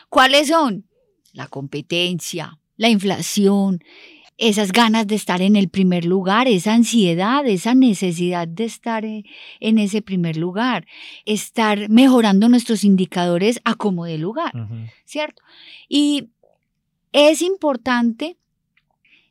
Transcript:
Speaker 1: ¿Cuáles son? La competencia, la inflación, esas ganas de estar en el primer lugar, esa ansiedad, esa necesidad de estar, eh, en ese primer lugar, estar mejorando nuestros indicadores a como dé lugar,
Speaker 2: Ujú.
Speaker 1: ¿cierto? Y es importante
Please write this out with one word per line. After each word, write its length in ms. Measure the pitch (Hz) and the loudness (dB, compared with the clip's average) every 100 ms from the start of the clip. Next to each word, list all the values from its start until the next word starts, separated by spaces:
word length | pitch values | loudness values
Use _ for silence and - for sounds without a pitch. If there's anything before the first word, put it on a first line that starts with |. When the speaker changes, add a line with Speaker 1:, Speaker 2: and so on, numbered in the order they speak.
| - | -4
Speaker 1:
¿Cuáles 380 | 277 262 277 285 | 2 4 4 2
son? 380 | 330 269 180 - _ _ _ _ | 2 0 -4 -12 _ _ _ _
La 140 | 135 131 | -16 -14
competencia, 1080 | 139 143 147 - 170 180 175 - 175 151 - _ - | -12 -10 -10 -6 -4 -2 -4 -8 -10 -12 -16 _ -2
la 120 | 226 | 0
inflación, 920 | 208 196 170 170 208 196 202 196 175 _ - - - _ - | 2 0 -4 -4 0 2 2 0 -4 _ -20 -20 -20 _ -4
esas 340 | 226 202 196 | -2 0 0
ganas 360 | 190 226 220 202 | 2 2 2 0
de 80 | 208 | -4
estar 260 | - 180 | -4 -2
en 140 | 190 208 | 2 2
el 100 | 185 | 2
primer 360 | 190 185 175 170 | 0 0 0 0
lugar, 420 | 190 185 214 262 | -2 0 0 2
esa 260 | 185 208 | 0 2
ansiedad, 720 | 226 226 233 180 170 202 277 269 | 2 2 2 2 0 -2 -2 0
esa 300 | 185 226 254 | -2 2 4
necesidad 720 | 262 190 185 165 180 175 170 | 4 2 -2 -2 -4 -4 -6
de 160 | 165 226 | -6 -8
estar, 380 | - 233 226 220 | -8 -8 -6 -6
eh, 180 | 214 - - - - | -10 -14 -20 -20 -8
en 180 | 220 220 | 0 2
ese 240 | 208 214 | 2 -4
primer 360 | 208 190 170 160 | -4 -4 -2 -4
lugar, 500 | 175 190 254 208 - - - - - | -6 -4 -4 -4 -8 -20 -20 -14 -6
estar 640 | 208 - - 214 208 208 | -6 -4 -2 -2 -2 2
mejorando 580 | 220 262 254 220 196 233 | 6 6 6 4 4 4
nuestros 340 | 247 233 220 | 4 2 0
indicadores 760 | 208 190 180 185 175 175 208 233 233 | 2 2 0 -2 -2 0 0 -2 -4
a 100 | 220 | -4
como 300 | 208 175 170 | -4 -4 -6
dé 120 | 156 | -6
lugar, 380 | 170 254 - 120 | -6 -6 -8 -8
Speaker 2:
Ujú. 200 | 107 113 113 _ - | -12 -12 -14 _ -14
Speaker 1:
¿cierto? 380 | 285 302 - _ _ - - - | -10 -10 -12 _ _ -20 -20 -4
Y 400 | 285 294 285 - _ _ _ _ _ _ _ _ | 0 0 -2 -6 _ _ _ _ _ _ _ _
es 300 | 277 294 320 | 2 4 4
importante 960 | 359 381 302 254 262 240 233 226 311 359 _ _ _ _ _ _ _ _ _ | -2 -2 -2 -2 -2 0 0 -2 -8 -12 _ _ _ _ _ _ _ _ _